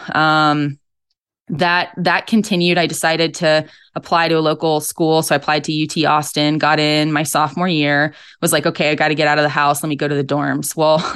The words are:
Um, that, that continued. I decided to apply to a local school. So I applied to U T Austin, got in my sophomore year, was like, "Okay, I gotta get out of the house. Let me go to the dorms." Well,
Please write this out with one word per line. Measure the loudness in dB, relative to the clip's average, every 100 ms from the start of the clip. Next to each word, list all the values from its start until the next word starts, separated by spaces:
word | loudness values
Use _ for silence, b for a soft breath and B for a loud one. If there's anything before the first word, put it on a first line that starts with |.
| B
Um, | 0 2 4 2 2 -2 -6 _ _ _ _ _ _ -10
that, | -2 0 0 -2 -4
that | -2 0 0
continued. | 0 0 0 2 2
I | 0
decided | 0 -2 0 -2
to | 0 0 0 -2 B B
apply | -14 -2 0 2
to | 2
a |
local | 0 0 0 -2
school. | -4 -2 2 2
So | 2
I | -2
applied | 0 -2
to | -2
U | -4 -4
T | -2 0
Austin, | 0 -2 -2 0 2
got | 2 2
in | 2 2 0
my | 0
sophomore | -2 -2 -2 -2 -2
year, | 0 0 2 0 B B B
was | -2
like, | 0
"Okay, | 0 0 -2
I |
gotta | 0 0
get | 2 2
out | 2
of |
the | 0
house. | 2 0 0
Let | -2
me |
go | -4 -2
to |
the | -2
dorms." | -2 -2 -2 -4 -6
Well, | 0 2 2 0